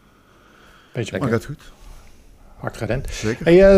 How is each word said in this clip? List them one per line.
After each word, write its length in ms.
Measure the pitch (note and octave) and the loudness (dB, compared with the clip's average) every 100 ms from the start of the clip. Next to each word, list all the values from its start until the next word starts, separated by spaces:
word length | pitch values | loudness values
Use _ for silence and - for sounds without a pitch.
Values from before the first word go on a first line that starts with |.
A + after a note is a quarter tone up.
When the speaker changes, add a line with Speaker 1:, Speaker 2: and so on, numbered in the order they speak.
| _ _ _ _ _ _ _ _ _ | _ _ _ _ _ _ _ _ _
Speaker 1:
Beetje 180 | - A2+ | -12 -10
Speaker 2:
Lekker. 180 | G2 C3 | -6 -4
Speaker 3:
Maar 100 | A2+ | -4
gaat 80 | - | -6
goed. 240 | D3+ - _ - - - - _ _ - - | -16 -20 _ -20 -20 -20 -20 _ _ -20 -14
Speaker 1:
Hard 200 | - - | -14 -10
gerend. 300 | G#2+ B2+ - | -8 -8 -8
Speaker 3:
Zeker. 340 | - G#2+ B2+ E3+ | -8 -8 -4 2
Speaker 1:
Hey, 180 | F3 G3 | 4 6